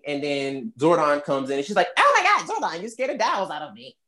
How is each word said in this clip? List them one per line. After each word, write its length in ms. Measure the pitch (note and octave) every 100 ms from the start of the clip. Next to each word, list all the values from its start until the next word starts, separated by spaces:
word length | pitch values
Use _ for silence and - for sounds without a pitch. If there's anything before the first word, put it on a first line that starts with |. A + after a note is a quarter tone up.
| C#3+
and 160 | C#3+
then 500 | C#3+ C#3+ C3+ C3+ A2+ A#2
Zordon 440 | D#3 E3+ D3+ C#3+
comes 260 | C#3+ C#3 C3
in, 80 | C#3
and 80 | C#3+
she's 100 | G3
like, 120 | F3 -
Oh 160 | C#5+ C5+
my 60 |
God, 260 | F#4 G4+ -
Zordon, 340 | G#4+ G#3+ E3
you 60 | G#3+
scared 220 | A#3 B3+
the 80 | C4
dolls 320 | A3 A#3 F#3
out 120 | D3+
of 120 | D3+
me. 220 | G#2+ C3 _